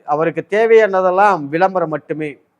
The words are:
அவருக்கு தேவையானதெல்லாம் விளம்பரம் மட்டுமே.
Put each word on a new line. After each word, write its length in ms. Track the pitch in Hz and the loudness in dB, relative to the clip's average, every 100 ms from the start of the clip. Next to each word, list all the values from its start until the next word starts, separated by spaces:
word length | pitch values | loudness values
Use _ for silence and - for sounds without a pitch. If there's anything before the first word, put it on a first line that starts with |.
| - | -6
அவருக்கு 360 | 147 165 160 - | -4 -4 -4 -4
தேவையானதெல்லாம் 920 | 208 226 226 214 185 185 180 208 175 143 | 0 4 4 4 0 0 2 2 0 -2
விளம்பரம் 440 | 160 190 185 160 151 | 0 0 0 -4 -6
மட்டுமே. 340 | - 151 151 131 _ _ | -8 -10 -10 -12 _ _